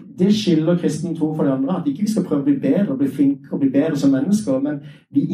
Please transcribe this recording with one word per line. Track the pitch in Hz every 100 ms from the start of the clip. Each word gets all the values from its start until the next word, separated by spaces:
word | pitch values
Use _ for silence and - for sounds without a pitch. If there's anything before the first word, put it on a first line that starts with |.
| - -
det | 196 208
skiller | - 156 160 175
kristen | 156 - 165 156
tro | 156 156
fra | 147
de | 135
andre, | 135 190
at | 147
ikke | 135 208
vi |
skal | - -
prøve | 143
å | 139
bli | 139
bedre, | - 180 202 135
bli | 139
flinkere | - 139 139 - 156
og |
bli | 139
bedre | 135 160 147
som | 139
mennesker, | 135 170 208 - 135
men | 143 147 - - _
vi | - -